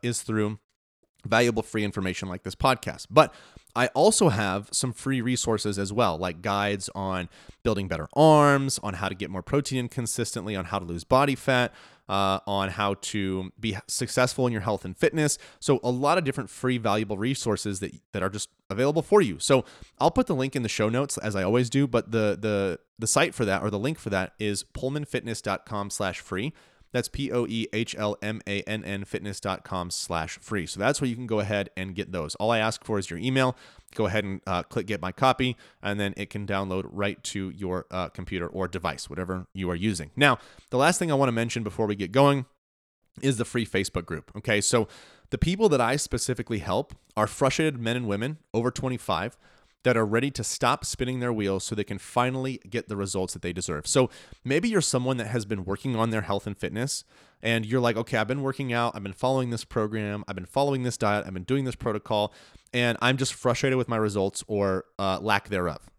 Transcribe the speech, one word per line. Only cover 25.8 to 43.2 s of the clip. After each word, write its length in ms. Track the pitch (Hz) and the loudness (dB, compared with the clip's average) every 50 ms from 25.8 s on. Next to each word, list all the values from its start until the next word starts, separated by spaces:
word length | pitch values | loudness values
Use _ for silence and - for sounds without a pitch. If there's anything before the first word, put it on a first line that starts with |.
| 101 98 | -6 -4
slash 300 | - - 104 95 87 - | -4 -4 -2 -4 -4 -6
free. 340 | - - - 92 110 151 - - - _ _ _ - _ | -8 -6 -6 -4 -4 -4 -6 -10 -18 _ _ _ -12 _
That's 160 | - 123 117 - | -2 -2 -2 -2
P 240 | - 135 143 135 | -4 -6 -4 -2
O 140 | - 123 120 | 0 0 0
E 200 | - 110 113 110 - | 0 -2 -2 -2 -2
H 240 | - 107 113 - - | -2 -2 -2 -2 -4
L 220 | - 107 104 101 - | -2 -2 -2 -2 -2
M 220 | - 104 110 107 - | -4 -6 -6 -6 -6
A 140 | - 101 101 - | -4 -4 -4 -4
N 200 | - 107 110 - | -4 -6 -6 -4
N 220 | 90 101 98 98 | -6 -6 -6 -6
fitness 340 | - - - 90 104 95 - | -6 -8 -6 -6 -6 -8 -6
dot 240 | - 101 95 - - | -4 -4 -4 -4 -6
com 260 | - 98 92 87 87 | -6 -6 -6 -4 -4
slash 460 | - - - - 87 82 80 80 - | -6 -6 -6 -4 -2 -2 -4 -4 -8
free. 300 | - - - 110 101 82 | -12 -10 -6 -4 -4 -4
So 120 | - - 92 | -4 -4 0
that's 220 | 101 123 147 - | 0 0 2 2
where 80 | 143 127 | 0 -4
you 80 | 117 | -4
can 100 | 117 127 | -4 -4
go 140 | 113 113 107 | -2 -2 -2
ahead 300 | 101 98 107 101 98 - - | 0 0 0 -2 -2 -4 -6
and 200 | - 92 98 90 | -8 -8 -8 -6
get 180 | 90 98 - | -8 -8 -6
those. 220 | 92 90 80 82 - | -4 -6 -6 -6 -4
All 160 | - 104 110 | -2 0 2
I 80 | 117 113 | 2 2
ask 260 | 110 110 - - - | 2 0 -2 -4 -6
for 140 | - 110 101 | -4 -2 -2
is 100 | 92 - | -2 -4
your 100 | 85 85 | -6 -4
email. 380 | 98 127 131 135 131 127 123 - - - - - - - - | -2 0 2 4 2 2 0 -4 -10 -20 -20 -20 -20 -10 -2
Go 100 | - 110 | 0 0
ahead 200 | 95 98 107 101 | 2 2 0 0
and, 180 | 98 98 92 - | -2 -4 -6 -4
uh, 160 | 92 92 90 - | -2 -2 -2 -2
click 220 | - - 120 90 | -4 -6 -6 -4
get 140 | 104 107 90 | -4 -4 -4
my 100 | 80 92 | -4 -6
copy, 460 | 92 - 139 131 127 - 131 127 120 - - - _ - | -2 2 4 4 4 4 0 -2 -2 -6 -12 -20 _ -8
and 160 | - 104 101 104 | -4 -4 -2 0
then 140 | 101 98 95 - | -2 -2 -2 -4
it 100 | 101 - | -8 -8
can 180 | - 104 101 | -8 -8 -4
download 380 | 98 101 95 98 95 92 95 90 - | -2 -2 -2 -2 -2 -2 -4 -4 -6
right 320 | - 98 101 101 101 - - | -4 -2 -2 -2 -2 -4 -8
to 240 | - - 104 95 92 | -8 -6 -6 -6 -6
your, 380 | 73 87 101 90 90 92 - - | -6 -6 -6 -4 -4 -4 -6 -6
uh, 200 | - 92 90 - | -6 -6 -6 -6
computer 360 | - - 92 - 98 90 87 | -8 -10 -10 -6 -6 -4 -4
or 220 | 85 - 92 95 87 | -4 -4 -4 -4 -4
device, 400 | - 95 85 87 71 71 - - | -4 -4 -4 -4 -4 -4 -8 -10
whatever 380 | 69 82 92 87 92 92 90 - - | -8 -8 -6 -6 -6 -8 -8 -10 -8
you 160 | 95 95 87 | -6 -4 -2
are 40 | 87 | -2
using. 360 | 85 92 110 101 80 76 73 - | 0 0 -2 -2 -2 -6 -8 -2
Now, 220 | - 143 143 127 - - - - - - - | 2 4 4 4 2 -2 -16 -20 -20 -12 -4
the 80 | - | 0
last 220 | 127 139 165 180 - | 2 4 4 4 2
thing 120 | 202 165 | 2 0
I 40 | 147 | 2
wanna 180 | 135 139 127 | 4 4 2
mention 300 | 117 113 117 117 - 120 | 2 0 0 -2 -2 -4
before 240 | 110 104 95 - 113 | -6 -6 -2 -2 -2
we 100 | 104 104 | -2 0
get 160 | 101 101 85 | -2 -4 0
going 320 | 98 135 139 143 139 139 127 _ _ _ _ _ _ _ _ _ _ _ _ _ - - | 4 6 6 6 6 4 0 _ _ _ _ _ _ _ _ _ _ _ _ _ -10 -2